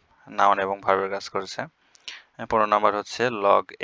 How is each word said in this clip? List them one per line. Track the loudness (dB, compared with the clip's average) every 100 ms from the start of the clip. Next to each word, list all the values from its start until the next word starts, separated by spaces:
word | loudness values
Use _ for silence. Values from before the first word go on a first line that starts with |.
| _ _ -10
নাউন | 0 2 2
এবং | 0 -4
ভার্বের | 0 0 0
কাজ | -6 -8
করছে। | -8 -8 -10
আহ, | -12 _ _ _ -20 -20 _ -14 -2
পনেরো | 0 2
নম্বর | 2 2 0
হচ্ছে | -4 -4 -2
log | 0 4 4 2 -6